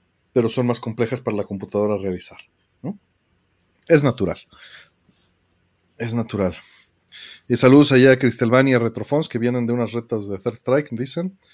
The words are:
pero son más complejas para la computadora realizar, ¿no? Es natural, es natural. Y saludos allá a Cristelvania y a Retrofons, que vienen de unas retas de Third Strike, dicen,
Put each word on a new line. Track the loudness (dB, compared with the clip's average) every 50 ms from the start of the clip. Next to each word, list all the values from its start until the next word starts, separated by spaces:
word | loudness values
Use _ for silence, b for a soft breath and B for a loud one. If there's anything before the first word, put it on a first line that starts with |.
| _ _ _ _ _ _ _
pero | 0 0 0
son | -2 -2 -2
más | -2 -2 -4
complejas | -6 -10 -4 -4 -4 -4 -4 -6
para | -6 -6 -6
la | -6 -6
computadora | -8 -10 -10 -10 -6 -4 -2 -2 -2 -2
realizar, | -4 -4 -6 -8 -8 -10 -14 -18 -20 -20 _ _ _ _ _ _ _ -12
¿no? | -12 -12 -12 _ _ _ _ _ _ _ _ _ _ _ _ _ _ _ _ _ 2
Es | 2 4 4
natural, | 2 0 -2 -4 -6 -6 -8 -14 _ B B B B B B B B B _ _ _ _ _ _ _ _ _ _ _ _ _ _ _ _ _ _ _ _
es | -10 -8 -6 -4
natural. | -6 -6 -6 -4 -2 -2 -2 -4 -6 B B B B B B _ _ _ B B B B B B B B
Y | -2 0
saludos | 4 6 8 8 8 8 6 6
allá | 6 6 6 6
a | 4
Cristelvania | 2 0 0 0 0 2 4 4 4 4 2
y |
a | 2
Retrofons, | 0 -2 -4 -6 -6 -4 -2 -2 -4 -4
que | -6 -4
vienen | -4 -2 -2 -2 -4
de | -4 -2
unas | -4 -4 -4 -6
retas | -10 -8 -6 -8 -6 -6 -8
de | -10 -8
Third | -8 -8 -8
Strike, | -8 -4 0 0 0 0 -4 -8
dicen, | -10 -8 -8 -6 -8 -8 -8 -10 b b b